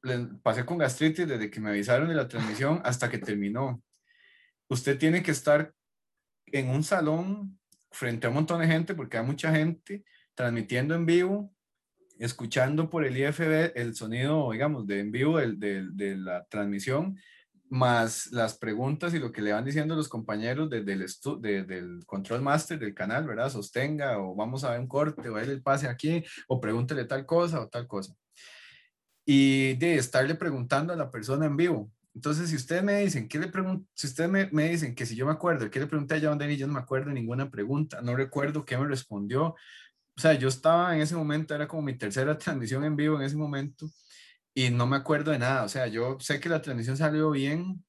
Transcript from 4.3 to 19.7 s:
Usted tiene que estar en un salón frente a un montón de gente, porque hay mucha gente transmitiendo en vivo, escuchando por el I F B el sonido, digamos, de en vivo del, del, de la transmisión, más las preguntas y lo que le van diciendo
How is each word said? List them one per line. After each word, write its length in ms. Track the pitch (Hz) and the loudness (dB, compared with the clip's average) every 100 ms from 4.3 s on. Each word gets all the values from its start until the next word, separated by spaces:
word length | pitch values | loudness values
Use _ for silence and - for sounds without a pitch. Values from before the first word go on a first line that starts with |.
| _ _ _ _ | _ _ _ _
Usted 300 | 131 143 135 | -2 0 4
tiene 240 | 160 180 | 4 4
que 80 | 180 | 2
estar 440 | 143 - 147 156 _ _ _ _ _ _ _ _ | 0 4 4 4 _ _ _ _ _ _ _ _
en 240 | 139 127 | -2 2
un 120 | 135 | 0
salón 800 | 156 190 151 160 185 208 196 - _ _ _ | 2 2 2 2 -2 -4 -8 -12 _ _ _
frente 360 | - 123 117 117 | -6 -4 0 0
a 40 | |
un 60 | 127 | 2
montón 240 | 156 170 | 2 2
de 60 | 160 | 4
gente, 280 | 160 160 | 4 0
porque 240 | 180 127 117 | -4 -4 -2
hay 60 | |
mucha 280 | 123 151 160 | -2 -2 2
gente 520 | 156 160 165 - 202 _ _ _ | 4 2 -2 -10 -12 _ _ _
transmitiendo 600 | - 123 117 101 123 143 | -4 -2 -2 -2 -2 0
en 120 | 170 165 | 0 4
vivo, 480 | 175 185 202 202 _ _ _ _ _ _ _ | 4 4 0 -4 _ _ _ _ _ _ _
escuchando 720 | 120 - 117 131 127 151 160 | -6 -4 -2 2 2 2 0
por 140 | 170 | 0
el 120 | 139 123 | 0 2
I 80 | |
F 220 | 139 151 160 | 0 0 2
B 260 | 156 165 120 | 4 2 0
el 180 | 120 | -6
sonido, 560 | 110 110 120 135 156 131 | -6 -6 -2 2 2 0
digamos, 340 | 110 147 139 101 | 0 0 0 -2
de 140 | 101 | -2
en 120 | 104 | -2
vivo 260 | 120 143 160 | 0 2 4
del, 200 | 123 101 | 2 0
del, 380 | 104 98 95 95 | -2 -4 -6 -4
de 200 | 101 98 | -4 -4
la 280 | 92 90 - | -4 -6 -6
transmisión, 680 | 104 101 98 131 135 185 190 - - _ _ _ | -4 -2 -2 -2 -2 -2 -6 -14 -20 _ _ _
más 600 | 131 127 120 113 - - | 2 4 4 2 -2 -4
las 260 | 123 113 - | 0 0 0
preguntas 540 | 113 107 131 147 175 | -4 -2 -2 -2 -2
y 60 | 170 | -2
lo 140 | 123 | -4
que 100 | - | -4
le 100 | 104 | 0
van 120 | 104 | 0
diciendo 320 | 131 | 0